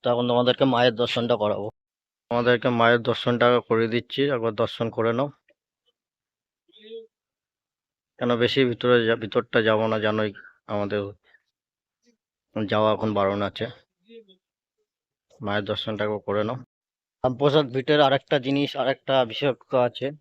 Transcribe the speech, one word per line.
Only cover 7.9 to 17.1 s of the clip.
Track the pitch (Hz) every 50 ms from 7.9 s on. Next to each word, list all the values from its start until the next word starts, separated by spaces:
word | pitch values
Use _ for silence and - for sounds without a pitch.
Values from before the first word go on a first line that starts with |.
| _ _ _ _ _ -
কেন | 127 120 120 113 120
বেশি | 117 - 139 131 123
ভিতরে | 117 - - 123 123 120 113
যা-, | 110 117 117 110
ভিতরটা | 101 - 123 113 _ - 123 107
যাবো | 110 110 107 113 110
না, | 110 110 107
জানোই | 107 107 107 107 104 101 - - - _ _ _ - 110
আমাদের | 104 101 98 104 104 101 101 101 _ _ _ _ _ _ _ _ _ _ _ _ _ _ _ _ _ _ _ _ _ _ _ _ _ _ _ _
যাওয়া | 110 107 95 110 107 110 107 107
এখন | - 110 110 104
বারণ | 101 98 98 101 104 101 95
আছে। | - - 110 120 - - _ _ _ _ 180 214 233 226 220 196 190 185 _ _ _ _ _ _ _ _ _ _ _ _ _ _ _ _ _ _ _ _ 113
মায়ের | 101 101 104 101 101
দর্শনটা | 104 - - 113 107 101 104
একবার | 107 107 101 _
করে | - 101 104 107
নাও। | 107 127 131 127 _ _ _ _ _ _ _ _ _